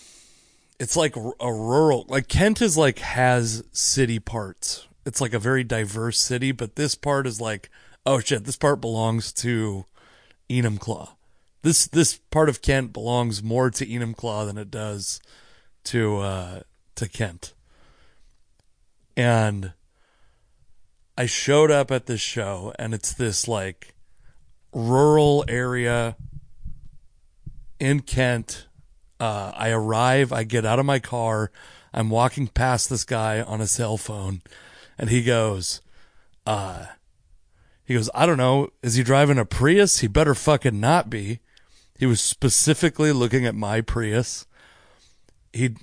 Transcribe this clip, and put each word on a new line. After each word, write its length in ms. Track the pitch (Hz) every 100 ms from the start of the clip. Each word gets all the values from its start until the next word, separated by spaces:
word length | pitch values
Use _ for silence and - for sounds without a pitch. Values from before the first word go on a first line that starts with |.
| - - - _ _ _ _ -
it's 200 | 127 165
like 180 | 156 120
r-, 200 | 113 -
a 140 | 123
rural, 520 | 110 110 139 156 123 98
like, 180 | 135 -
Kent 340 | - 202 214
is, 160 | 214 156
like, 220 | 143 -
has 640 | - 123 127 123 113 113 -
city 480 | - - 135 123 113
parts. 680 | - 117 98 - - - - _ -
It's, 160 | -
like, 120 | 123
a 60 | 113
very 240 | 113 131
diverse 560 | 117 113 104 110 117 -
city, 320 | - 123 135
but 240 | 123 113 -
this 200 | 147 -
part 300 | 147 139 131
is 140 | 107
like, 300 | 113 104 - - - - 127
"Oh 140 | 135
shit, 240 | - 120
this 140 | 110 -
part 240 | 143 143
belongs 500 | 117 113 113 113 - -
to 500 | 123 117 107 98 - _ _ _ _ _ -
Enumclaw." 640 | 123 117 101 113 101 78 _ _ _ _ _
This, 260 | 160 165 -
this 300 | 165 156 - _
part 200 | 156 156
of 120 | 117
Kent 300 | - 135 120
belongs 500 | 104 113 123 120 101
more 280 | 110 120 127
to 160 | - 131
Enumclaw 600 | 120 113 113 120 107 107
than 120 | 101
it 120 | 101
does 520 | 113 107 101 98 - - - - - _ _ -
to, 320 | 120 107 104
uh, 420 | 98 95 90 92 - _ _ -
to 120 | 104
Kent. 460 | - 104 85 - _ _ _ - _ - _ - _ _ _ _ _ _ _ _ -
And 560 | 120 117 107 101 95 - _ _ _ _ - _ _ _ - - - _ _ -
I 80 | 123
showed 460 | - 131 147 156
up 180 | 143 135
at 180 | 131 -
this 120 | 113
show, 540 | - 120 101 95 101 -
and 160 | 110
it's 200 | 113 -
this, 340 | - 120 95 -
like, 480 | 107 95 - - - - - - - - - _
rural 720 | - 117 131 147 151 147 143 143
area 720 | 120 127 123 120 120 117 - - - - - - - - - - _ _ _ - - - -
in 220 | 135 143
Kent. 640 | - 127 127 120 - - - - - _ _ -
Uh, 360 | 113 104 95 -
I 140 | 113
arrive, 640 | 113 110 110 123 135 127
I 100 | 123
get 220 | 110 117 107
out 120 | 120
of 80 | 139
my 140 | 135
car, 500 | - 123 113 110 107 - - - _
I'm 160 | 117 110
walking 380 | 113 127 - 123
past 420 | - 127 120 -
this 160 | 117 -
guy 360 | 113 110 107
on 200 | 104 107
a 40 | 104
cell 300 | - 113 110
phone, 460 | - 104 95 92 - - - - - -
and 120 | 113
he 140 | 123
goes, 560 | 117 117 110 98 90 - - - - _ _ _ -
uh, 420 | 104 95 87 - - _ _ _ - _ _ _ _ -
he 80 |
goes, 160 | 123 107
"I 120 | - 170
don't 120 | 143
know, 340 | 127 139 139 _
is 120 | 120 120
he 80 |
driving 340 | 120 135 147 131
a 80 | 110
Prius? 540 | - 139 196 202 -
He 80 | 113
better 280 | 147 151 131
fucking 420 | - 147 131 104
not 280 | 117 170 110
be." 300 | 117 101 120 _ _ _ _ _ -
He 80 | 131
was 140 | 110
specifically 920 | - - 101 - 151 156 170 - 151
looking 320 | 135 120 131 120
at 100 | 104
my 240 | 104 110
Prius. 640 | 110 - 107 110 123 - - _ - _ _ _ _ _ _ _ _
He, 240 | 113 127 110